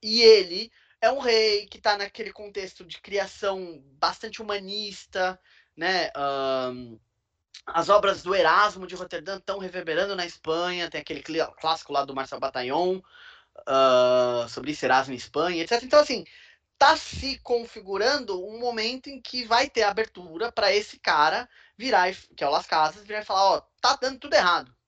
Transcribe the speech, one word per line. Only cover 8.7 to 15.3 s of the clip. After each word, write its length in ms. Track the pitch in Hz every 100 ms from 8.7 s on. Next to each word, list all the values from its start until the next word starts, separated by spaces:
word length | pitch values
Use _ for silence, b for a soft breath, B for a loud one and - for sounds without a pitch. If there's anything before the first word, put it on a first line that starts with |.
| 190 185
de 80 |
Roterdã 460 | 185 175 170 156 196
tão 180 | - 196
reverberando 560 | 185 180 170 156 196
na 120 | 196 175
Espanha, 640 | - - 160 180 180 165
tem 100 | 160
aquele 220 | 147 151
cli-, 240 | 147 160 151 -
clássico 340 | 160 160 -
lá 120 | 139
do 100 | 139
Marcel 240 | 135 135 -
Bataillon, 640 | 139 131 123 143 180 185 - B B B B - -
ah, 800 | 135 135 123 123 127 123 120 117
sobre 220 | 131 127
isso, 120 | 151
Erasmo 300 | 135 131 131
em 20 | 127
Espanha, 460 | -